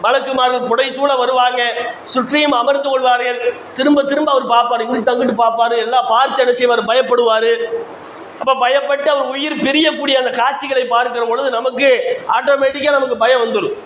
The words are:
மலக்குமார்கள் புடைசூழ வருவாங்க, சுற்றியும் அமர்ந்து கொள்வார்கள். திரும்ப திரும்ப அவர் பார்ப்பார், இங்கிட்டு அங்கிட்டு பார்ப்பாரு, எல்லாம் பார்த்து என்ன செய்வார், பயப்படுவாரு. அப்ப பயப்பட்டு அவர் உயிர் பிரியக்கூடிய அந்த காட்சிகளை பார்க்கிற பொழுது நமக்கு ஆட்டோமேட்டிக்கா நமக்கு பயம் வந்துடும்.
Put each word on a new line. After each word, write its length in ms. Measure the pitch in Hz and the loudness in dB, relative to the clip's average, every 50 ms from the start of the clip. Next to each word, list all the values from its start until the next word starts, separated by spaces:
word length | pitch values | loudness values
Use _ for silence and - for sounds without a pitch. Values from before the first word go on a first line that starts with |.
| - | 2
மலக்குமார்கள் 640 | 214 254 277 - 269 262 254 254 254 254 247 240 247 | 2 0 0 0 -2 -2 0 0 0 0 -2 -2 -2
புடைசூழ 420 | 226 240 269 269 254 262 277 285 269 254 | 0 0 0 -2 -2 -2 0 0 2 2
வருவாங்க, 400 | 247 247 262 254 247 247 247 247 240 240 220 240 240 233 - - - - - | 0 0 2 2 2 2 2 0 -2 -2 -2 -4 -6 -8 -10 -10 -6 -4 -2
சுற்றியும் 420 | 254 247 262 269 302 302 294 285 277 | -2 -2 0 0 0 2 2 2 2
அமர்ந்து 320 | 269 269 277 277 277 277 | 2 0 0 0 0 -2
கொள்வார்கள். 500 | 269 262 254 254 247 247 247 247 247 240 233 247 240 - - - - - | -2 0 2 2 2 2 0 -2 -4 -2 -4 -4 -4 -6 -14 -14 -6 -2
திரும்ப 260 | 262 294 294 285 277 277 | 2 4 4 4 4 2
திரும்ப 200 | 285 285 302 302 285 | 0 0 0 2 2
அவர் 180 | 262 254 208 | 0 2 2
பார்ப்பார், 320 | 233 240 247 302 254 233 226 | 2 2 2 2 0 -2 -2
இங்கிட்டு 260 | 226 247 226 214 262 240 | -2 -2 0 0 0 0
அங்கிட்டு 220 | 247 262 240 220 214 233 | 2 0 0 2 2 0
பார்ப்பாரு, 320 | 226 226 226 233 233 233 233 214 | 0 2 2 0 2 2 0 -2
எல்லாம் 240 | 220 254 254 233 240 | 0 0 0 2 2
பார்த்து 320 | 220 233 269 269 277 - 254 | 2 2 2 2 2 0 2
என்ன 100 | 247 247 247 | 2 2 2
செய்வார், 220 | 254 240 240 226 208 202 | 2 2 2 2 2 2
பயப்படுவாரு. 640 | 226 262 254 - 247 240 240 226 220 220 220 226 233 233 - - - - - - - - - - - - - - - - | 2 2 2 2 2 2 4 4 2 2 2 2 0 0 -2 -4 -4 -6 -8 -8 -14 -16 -18 -18 -18 -18 -18 -18 -12 -6
அப்ப 140 | - - 262 247 247 | -2 -2 0 2 2
பயப்பட்டு 460 | 247 262 285 277 285 285 277 277 302 294 | 2 2 0 0 0 -4 -2 0 0 0
அவர் 180 | 277 269 254 262 | 0 0 -2 -4
உயிர் 260 | 277 285 302 311 233 196 | -4 -4 -4 -4 -2 -2
பிரியக்கூடிய 520 | 254 277 302 320 311 294 302 277 277 269 262 | 0 2 2 2 2 0 -2 -2 0 0 0
அந்த 120 | 254 240 214 247 | 0 0 -2 0
காட்சிகளை 420 | 233 262 277 277 - 277 269 262 254 240 233 | 0 0 -2 -4 -6 -2 -2 -2 0 0 0
பார்க்கிற 280 | 233 247 247 247 233 233 226 | 0 0 0 -2 -4 -2 -2
பொழுது 180 | 226 247 277 269 247 226 | -2 -2 -2 -2 -2 -2
நமக்கு 320 | 247 254 247 - 277 269 254 220 175 175 - - - - - | -4 -4 -2 2 2 2 2 2 0 -4 -4 -6 -4 -2 -2
ஆட்டோமேட்டிக்கா 560 | 233 262 294 277 277 269 269 277 285 269 294 285 277 | 0 2 2 0 2 2 0 -2 0 -2 0 2 2
நமக்கு 200 | 262 254 247 214 220 | 0 -2 -2 0 2
பயம் 200 | 240 262 247 233 | 2 2 2 2
வந்துடும். 300 | 226 214 208 175 143 139 - - | 0 -2 -2 -2 -2 -6 -8 -12